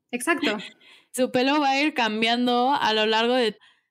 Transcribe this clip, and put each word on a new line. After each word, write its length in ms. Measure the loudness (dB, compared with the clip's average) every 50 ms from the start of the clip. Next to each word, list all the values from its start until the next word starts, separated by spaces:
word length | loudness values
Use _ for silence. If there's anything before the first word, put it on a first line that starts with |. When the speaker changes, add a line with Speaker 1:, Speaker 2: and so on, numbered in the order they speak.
| _ _
Speaker 1:
Exacto. 480 | -10 -6 -2 -2 -2 0 -2 -2 -4 -4 -8 -14 -18 _ -20 -20 -20 -20 _ _
Speaker 2:
Su 180 | -4 -2 -2 0
pelo 300 | 0 0 2 2 2 2
va 100 | 2 2
a 100 | 2 0
ir 140 | 0 0 0
cambiando 800 | -2 -2 -2 -2 0 0 0 0 0 0 2 2 2 2 2 0
a 180 | 0 0 0
lo 140 | 0 0 0
largo 280 | 2 2 2 2 2 2
de, 220 | 2 0 -2 -4 -6 -14 -20 _ _ _ _